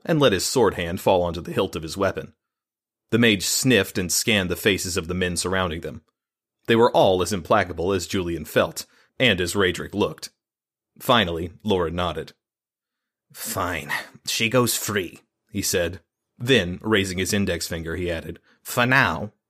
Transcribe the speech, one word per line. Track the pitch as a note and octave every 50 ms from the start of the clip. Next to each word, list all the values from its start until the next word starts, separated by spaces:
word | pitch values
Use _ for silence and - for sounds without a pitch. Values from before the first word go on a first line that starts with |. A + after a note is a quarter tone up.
| _
and | - E3+ D3+
let | C#3+ B2 G2
his | F2 -
sword | - - C3+ A2+ F#2+ -
hand | - F2 E2+ F2 G2+
fall | - B2 G2 F2+ F2
onto | F2 E2+ F2
the | E2 F2 E2+
hilt | - G2+ F#2 -
of | F2 D#2+
his | D#2+ D2
weapon. | F#2+ G2 F#2+ E2 - D2 C#2 _ _ _ _ _ _ _ _ _ _ _ _ _ _ _ _
The | - A2+
mage | A#2+ A#2 G#2 F#2 -
sniffed | - - - - C3 B2 G2+ G2 - - G#2+
and | F2+ E2+ -
scanned | - - - A2 G2+ F#2 F2
the | F2+
faces | - - A2 G2 F2+ - F2+ F2
of | F#2+ E2 D#2+
the | F2+
men | F2+ F#2 F2+ F2
surrounding | E2 - F2+ F#2 F#2+ F#2 F2 D#2 E2
them. | - D2+ B1+ - - _ _ _ _ _ _ _ _ _ _ _ _ -
They | A#2
were | A2+ A#2+ - -
all | E3+ D3 G#2 F#2+ F#2
as | F2+ E2+ G#2
implacable | F#2 D#2+ - A#2+ G#2+ F#2+ E2+ F2 D#2+ E2+ F#2 G2
as | F#2+ -
Julian | - - G2 F2 E2+ E2+ D#2 D2+
felt, | - - B2 F#2+ E2 E2 - - - _ _ _ _ _ _
and | C3 A#2+ G2+ F2
as | F2+ E2 -
Raedric | G2+ G2 F2+ F2 - D2+ D2 -
looked. | G2+ G2+ E2+ - - - - - _ _ _ _ _ _ _ _ _ _ _ _ -
Finally, | - - B2+ A#2 G2+ F2 E2+ E2 E2+ E2+ - - _
Lauren | G#2+ G2+ F#2 F2 D#2+ E2+
nodded. | F2+ F2 F2 D#2 D#2+ D2 - - _ _ _ _ _ _ _ _ _ _ _ _ _ _ _ _ _ _ _ _
"Fine. | - - - - - F#2 F2 F2+ D#2 D2 D2 - - - - - - _
She | - - - A#2 A2+
goes | B2 C3 B2 A2+ -
free," | - - - G#2 G2+ F2+ D#2 - - _ _ _ _ _ _
he | - G2+ F#2+
said. | - - F#2 E2+ E2+ F2+ - - _ _ _ _ _ _
Then, | _ A#2+ A#2+ C3+ A2+ F2+ F2 F2+ - -
raising | A2 A2 G2+ G2 F#2+ F2+
his | F#2 F#2 - G#2+
index | G2+ G2+ F2+ F2 E2 -
finger, | - F2+ E2 E2 E2 D#2+
he | F2+ F2+ F2
added, | E2 E2 D#2+ E2 E2 - _ _ _ _ _
"For | - - B2 A#2+
now. | B2 C3 C3+ B2 F#2 E2 D2 G2+ G#2 - _ _ _